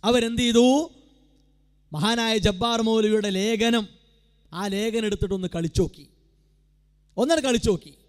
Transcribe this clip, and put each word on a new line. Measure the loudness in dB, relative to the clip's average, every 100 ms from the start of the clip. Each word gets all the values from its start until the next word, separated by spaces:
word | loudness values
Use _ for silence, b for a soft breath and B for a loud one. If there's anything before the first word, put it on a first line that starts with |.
| 0
അവരെന്ത് | 0 0 -2 2
ചെയ്തു? | 6 6 4 0 -10 _ _ _ _ _ _ _ _ _ -4
മഹാനായ | -2 -2 0 0 0
ജബ്ബാർ | 0 -2 0 0
മൗലവിയുടെ | 2 2 2 0 -2
ലേഖനം, | -2 0 0 0 -4 -14 _ _ _ _ _ -10
ആ | -6 -4
ലേഖനം | -4 -4 -4
എടുത്തിട്ടൊന്ന് | -4 -4 -4 -6 -4
കളിച്ചു | -4 -2
നോക്കി, | -2 -4 -20 _ _ _ _ _ _ _ _ _ _ -2
ഒന്നര | 0 2 2
കളിച്ചു | 0 0
നോക്കി. | -2 -4 -20